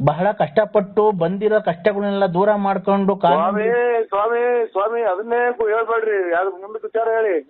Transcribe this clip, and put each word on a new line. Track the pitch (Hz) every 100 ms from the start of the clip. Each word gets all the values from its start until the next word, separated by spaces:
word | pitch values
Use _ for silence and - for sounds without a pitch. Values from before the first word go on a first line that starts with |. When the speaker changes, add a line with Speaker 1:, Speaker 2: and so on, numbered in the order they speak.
| 143
Speaker 1:
ಬಹಳ | 156 196
ಕಷ್ಟಪಟ್ಟು | 214 151 - 214 214 190 214 214
ಬಂದಿರೋ | 190 165 196 214 214
ಕಷ್ಟಗಳನ್ನೆಲ್ಲ | 202 170 214 202 202 196 196
ದೂರ | 170 208
ಮಾಡ್ಕೊಂಡು | 208 196 196 196 196 196 190
ಕಾನೂನು | 170 156
Speaker 2:
ಸ್ವಾಮಿ, | 175 208 220 240 240 233
ಸ್ವಾಮಿ, | 220 196 220 233 247 240 220
ಸ್ವಾಮಿ, | 190 214 233
ಅದನ್ನೇ | 220 180 226 233 240 240
ಕು-, | 220
ಹೇಳ್ಬೇಡ್ರಿ. | 220 220 226 220 202 175
ಯಾವ್ದು | 170 196
ಮುಂದಕ್ಕೆ | 180 196 220 214
ವಿಚಾರ | 220 226
ಹೇಳಿ. | 226 220 165 -